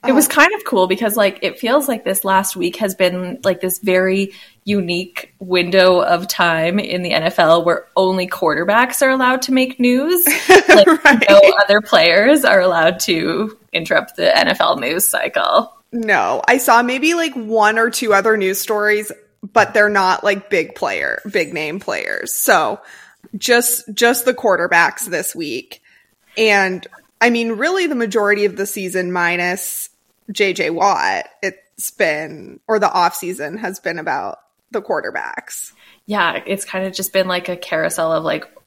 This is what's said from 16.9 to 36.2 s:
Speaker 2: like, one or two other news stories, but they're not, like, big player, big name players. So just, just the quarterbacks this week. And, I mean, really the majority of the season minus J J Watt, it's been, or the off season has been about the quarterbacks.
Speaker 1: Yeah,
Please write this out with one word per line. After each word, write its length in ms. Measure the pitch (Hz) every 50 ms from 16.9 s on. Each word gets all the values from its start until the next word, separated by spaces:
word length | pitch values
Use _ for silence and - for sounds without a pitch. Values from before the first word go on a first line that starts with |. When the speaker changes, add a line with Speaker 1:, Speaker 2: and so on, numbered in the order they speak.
| 254 262 269 320 339
Speaker 2:
like, 200 | 339 330 320 262
one 440 | 262 220 214 226 226 208 208 214 220
or 120 | 226 240
two 240 | 226 - 254 220 208
other 220 | 196 196 220 220
news 220 | 214 196 190 196 196
stories, 500 | - - 220 208 208 208 208 208 214 214 - _ _ _ _ _ -
but 320 | 202 _ 233 208 - -
they're 140 | 226 208 208
not, 340 | 208 202 190 185 185 - -
like, 260 | 208 202 196 196 -
big 280 | 208 175 165 - -
player, 440 | - - 139 98 82 69 67 58 - - 208
big 220 | 196 202 165 151 175
name 280 | 156 156 151 156 196
players. 520 | - - 120 78 - - 50 50 - - -
So 480 | - - - 214 175 156 110 - - - - - - - - _ _ _ - -
just, 560 | 196 - - 240 240 240 - - - - - 208
just 320 | - 233 233 262 254 -
the 80 | 262 247
quarterbacks 720 | 254 - 226 190 170 175 175 175 170 170 151 - - -
this 280 | 196 170 156 - - -
week. 480 | - 165 151 113 131 - _ - _ _ _ _ _ _ _ _ _ _ _ _ -
And, 480 | 226 220 208 202 190 190 185 180 - - - - _ _ _ _
I 100 | 226 240
mean, 220 | 240 233 233 226 226
really 340 | 202 254 320 370 381 359 320
the 60 | 294
majority 480 | 240 233 214 196 226 208 202 208 208 208
of 120 | 202 175
the 100 | 156 190
season 440 | 196 - 208 190 180 175 185 180 180 180
minus 760 | 180 175 170 175 175 175 180 180 190 - - - - - - _ _ _ _ _ _ _ -
J 220 | 202 - 208 190 180
J 180 | - 180 -
Watt, 580 | 170 165 170 202 190 90 69 92 98 90 - - _ _ -
it's 480 | 180 185 _ _ _ _ - - -
been, 720 | _ _ 214 165 151 151 156 156 156 151 - - - - _ -
or 100 | 220 214
the 120 | 202 190
off 260 | - 180 175 175 175
season 420 | - - - 185 - 143 147 165 220
has 220 | 226 180 190 -
been 180 | _ 185 165 170
about 400 | 156 170 139 135 92 98 - - _ _ _ _ _ _
the 100 | - 214
quarterbacks. 920 | 208 - 202 151 - - - - - - - - - - - - - - _ _ _ _ _ _ _
Speaker 1:
Yeah, 340 | - 208 202